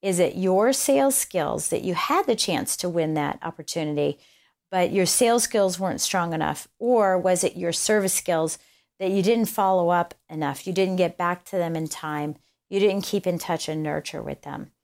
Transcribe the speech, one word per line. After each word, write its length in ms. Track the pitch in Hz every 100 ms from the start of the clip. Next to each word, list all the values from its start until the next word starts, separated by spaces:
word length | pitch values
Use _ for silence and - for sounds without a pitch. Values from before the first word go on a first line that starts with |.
Is 160 | 196 180
it 180 | 170 -
your 360 | 185 185 226
sales 440 | 262 - 269 269 269
skills 540 | - 180 147 - -
that 140 | 151
you 100 | -
had 320 | 170 - 320 392
the 120 | 220
chance 400 | - 165 - -
to 100 | 180
win 280 | 170 156 156
that 240 | 147 -
opportunity, 760 | 170 - 151 - 151 147 147 147 _ _ _ _ _
but 220 | 185 180
your 120 | 196 180
sales 380 | - 240 240
skills 340 | 233 220 190 180
weren't 220 | 190 -
strong 340 | - 190 170
enough? 360 | 160 156 - - _
Or 380 | 233 240 202 185
was 260 | 180 180
it 140 | 185 -
your 160 | 175
service 400 | 165 - 214 190
skills 440 | - - 165 160 - _ _ _ _
that 140 | 190
you 100 | 196
didn't 260 | 190 233 214
follow 420 | - 196 185 170
up 240 | 175 175 - _
enough? 360 | 160 143 139 -
You 60 |
didn't 240 | 185 190 185
get 220 | 175 170
back 260 | 170 180 -
to 120 | 190
them 180 | 170 165
in 140 | 156
time. 480 | - 156 151 151 151 _ _ _
You 100 | 196
didn't 240 | 208 196
keep 240 | 190 202 185
in 120 | 175
touch 280 | - 165 -
and 160 | 156
nurture 380 | 151 151 - 147
with 220 | - 139
them. 280 | 147 143 139 _